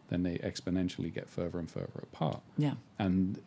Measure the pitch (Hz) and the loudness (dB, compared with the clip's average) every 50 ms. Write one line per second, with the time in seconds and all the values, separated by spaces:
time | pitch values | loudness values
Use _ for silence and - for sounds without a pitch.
0 | - - - 87 90 90 85 - - - - - - 92 87 92 90 90 - - | -6 -2 0 2 2 2 0 0 -2 -2 -4 -2 -2 0 2 2 2 2 0 -2
1 | - 85 - - - - - - 87 87 85 87 85 82 - - 50 - - - | -4 -4 -4 -6 -8 -6 -4 -2 -2 -2 -2 -4 -4 -4 -4 -6 -6 -6 -6 -10
2 | - - - - - - - - - - - - 147 143 135 120 - - - - | -12 -8 -4 0 0 0 0 -2 -6 -6 0 2 2 2 0 -2 -6 -8 -4 0
3 | 107 95 92 95 95 92 104 - - | 2 4 6 4 4 2 0 -4 -6